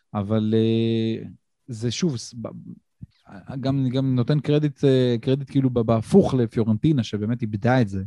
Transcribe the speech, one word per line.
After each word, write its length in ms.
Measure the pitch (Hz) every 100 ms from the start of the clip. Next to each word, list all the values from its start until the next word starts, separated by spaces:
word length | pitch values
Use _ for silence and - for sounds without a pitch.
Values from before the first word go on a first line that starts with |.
| _
אבל, 400 | 104 98 110 107 110
אה, 720 | 113 113 113 113 113 110 - - _ _ -
זה 240 | 113 120
שוב, 260 | - 180 120
ס-, 180 | -
ב-, 140 | 120 110 117 - - _ - - _ - 98 - 139
גם, 280 | 131 139 131
גם 260 | 131 135
נותן 260 | 123 120 147
קרדיט, 440 | - 147 151 -
אה, 320 | 143 131 123 117
קרדיט 300 | 127 135 135
כאילו 200 | 143 131
ב-, 100 | 120
בהפוך 540 | 113 113 - 196 -
לפיורנטינה, 680 | 131 113 123 110 107 156 147
שבאמת 400 | 107 104 104 120
איבדה 380 | 110 107 120 131
את 80 | 104
זה, 140 | 98